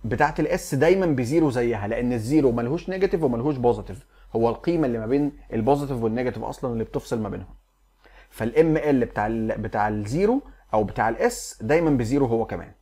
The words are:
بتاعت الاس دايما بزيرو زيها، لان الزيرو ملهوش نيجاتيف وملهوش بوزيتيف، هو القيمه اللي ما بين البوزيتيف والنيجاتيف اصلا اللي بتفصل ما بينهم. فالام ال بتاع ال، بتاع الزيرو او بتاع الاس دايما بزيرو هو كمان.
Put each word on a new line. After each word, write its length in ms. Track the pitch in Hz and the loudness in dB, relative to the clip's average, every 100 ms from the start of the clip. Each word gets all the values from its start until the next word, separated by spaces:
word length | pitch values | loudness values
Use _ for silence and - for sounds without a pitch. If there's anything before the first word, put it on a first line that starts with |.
بتاعت 360 | 220 208 151 156 | -4 0 0 0
الاس 340 | 151 175 - | -2 -2 -2
دايما 320 | 139 156 190 180 | 2 4 4 2
بزيرو 440 | 131 120 160 156 | 0 2 2 2
زيها، 380 | 120 120 110 104 | 2 0 0 -2
لان 240 | 117 120 | -2 0
الزيرو 400 | 123 110 151 139 | -2 2 4 4
ملهوش 360 | 117 120 160 175 | 2 -2 -4 -4
نيجاتيف 340 | 185 185 185 | -2 0 2
وملهوش 340 | 151 117 135 135 | 0 0 -2 0
بوزيتيف، 500 | 120 107 98 98 _ _ - 110 | 0 0 -6 -14 _ _ -6 0
هو 120 | 113 | 0
القيمه 380 | 113 - 170 143 | 0 -2 0 0
اللي 120 | 117 | -2
ما 80 | 110 | 0
بين 260 | 139 143 - - | 0 0 -4 -6
البوزيتيف 440 | 113 110 143 143 127 | -2 2 0 0 -2
والنيجاتيف 400 | 113 113 127 120 | -2 0 -2 -4
اصلا 300 | 113 135 131 | -8 -6 -6
اللي 120 | 113 | -4
بتفصل 360 | 107 143 - 117 | -4 -6 -4 -4
ما 80 | 107 | -4
بينهم. 260 | 101 98 - _ _ _ _ _ - - | -8 -12 -20 _ _ _ _ _ -20 -20
فالام 460 | - 117 147 165 156 | -6 0 4 4 4
ال 280 | 147 135 | 2 2
بتاع 220 | 117 - 107 | 2 -2 -2
ال، 320 | 113 110 107 | -2 -2 -4
بتاع 300 | 107 110 104 | -4 -2 -2
الزيرو 540 | 107 104 143 202 262 - - _ | -2 -4 0 2 0 -4 -20 _
او 100 | 110 | 0
بتاع 240 | 107 - 113 | 0 0 -2
الاس 500 | - 330 233 - - | 0 -2 -2 -14 -10
دايما 300 | 110 156 160 | 2 2 4
بزيرو 360 | 139 110 143 131 | 2 2 2 2
هو 200 | 113 110 | 0 -2
كمان. 260 | 90 82 - | -6 -10 -20